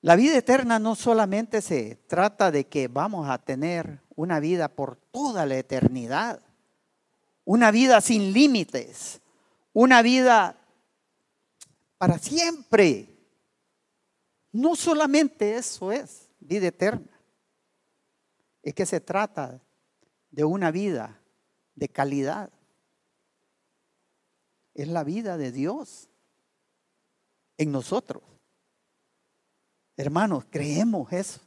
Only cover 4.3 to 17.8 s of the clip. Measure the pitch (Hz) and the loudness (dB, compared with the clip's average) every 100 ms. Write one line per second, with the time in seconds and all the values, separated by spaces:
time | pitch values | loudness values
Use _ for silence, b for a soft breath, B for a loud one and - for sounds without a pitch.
4.3 | 160 151 180 151 - 135 120 _ 240 285 | -2 -2 -2 -2 -4 -10 -10 _ -6 -4
5.3 | 214 147 131 131 131 - 127 117 139 226 | -2 -2 -4 -4 -2 0 -2 -6 -4 -4
6.3 | - _ _ _ _ _ _ _ _ _ | -8 _ _ _ _ _ _ _ _ _
7.3 | _ - 220 233 214 262 233 - 220 196 | _ 0 4 6 6 6 6 6 0 0
8.3 | 202 294 240 165 131 117 - - - _ | 4 4 2 -4 -8 -10 -16 -18 -18 _
9.3 | _ _ _ _ - 254 254 233 254 254 | _ _ _ _ 4 6 8 6 4 6
10.3 | 226 180 - _ _ _ _ _ _ _ | 6 4 -4 _ _ _ _ _ _ _
11.3 | _ _ _ - _ _ _ 180 165 - | _ _ _ -20 _ _ _ 0 0 -2
12.3 | 302 339 330 240 220 185 110 110 _ _ | -2 -2 -4 0 4 4 2 -6 _ _
13.3 | _ _ _ _ _ _ _ _ _ _ | _ _ _ _ _ _ _ _ _ _
14.3 | _ _ 208 294 349 - 302 302 294 294 | _ _ -2 0 0 0 0 2 2 0
15.3 | _ 208 226 240 - 190 240 247 - _ | _ -4 -4 -8 -10 -6 -6 -8 -20 _
16.3 | _ 147 196 180 - 185 - - _ _ | _ -8 -4 -4 -2 -4 -4 -12 _ _
17.3 | _ _ _ _ _ | _ _ _ _ _